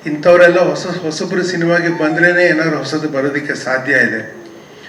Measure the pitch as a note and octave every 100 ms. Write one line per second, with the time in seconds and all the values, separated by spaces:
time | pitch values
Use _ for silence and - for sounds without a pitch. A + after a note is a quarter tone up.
0 | D#3 D3+ F3+ F3 F3 F3+ E3+ - F#3 E3+
1 | D#3+ - F#3+ F#3 F3 E3 E3+ E3+ E3+ E3
2 | D#3 E3 F3 F3 F3 D#3 D#3+ D3 - D#3
3 | D3+ C#3 C#3+ C#3 - C3 B2 C3 C3+ C3
4 | A#2+ A2 G#2+ - - - - -